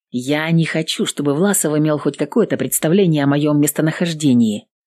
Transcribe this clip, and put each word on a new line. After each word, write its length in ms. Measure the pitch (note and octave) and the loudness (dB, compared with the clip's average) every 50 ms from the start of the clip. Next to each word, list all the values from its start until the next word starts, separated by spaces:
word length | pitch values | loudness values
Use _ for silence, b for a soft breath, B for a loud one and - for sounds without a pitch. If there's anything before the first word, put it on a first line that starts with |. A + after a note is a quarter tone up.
| _ _ | _ _
Я 400 | - B2 B2 C3+ D3 D3+ D#3 E3 | -10 -8 -4 -2 -2 -2 0 0
не 140 | E3 E3 D#3+ | 0 0 0
хочу, 400 | - - D#3+ D#3+ - - - G#3+ | 0 -2 -4 -4 -4 -4 -4 -4
чтобы 300 | - - - C#3+ D3 C#3 | -6 -4 -4 -2 -2 0
Власов 420 | D3+ F#3+ G3+ F#3+ - - D#3 D3+ | 2 2 0 0 0 -2 0 0
имел 220 | D3+ D3+ D#3 D3+ C#3+ | 0 0 0 0 0
хоть 180 | - D3 C#3+ | -2 -4 -4
какое-то 400 | - D3+ D3 - A#3+ F#3+ - C#3+ | -4 -6 -2 0 0 0 0 0
представление 680 | - B2+ C3+ - - - D#3 E3+ G3+ G3 E3+ D#3 D3 C#3 | -4 -4 -4 -4 -2 0 2 2 4 4 4 2 2 2
о 20 | |
моем 340 | C#3 C#3+ D3 D3 D3+ D3 D3 | 2 2 2 2 2 2 2
местонахождении. 1040 | D3 D3+ - - D#3 D#3+ D#3 - F3 E3+ D#3+ D3+ D3+ C#3 B2 A#2+ A#2 A2 G#2 G#2+ - _ _ _ _ | 2 0 0 -2 -2 -2 0 -2 -2 -4 -4 -2 2 2 4 4 4 2 0 -4 -10 _ _ _ _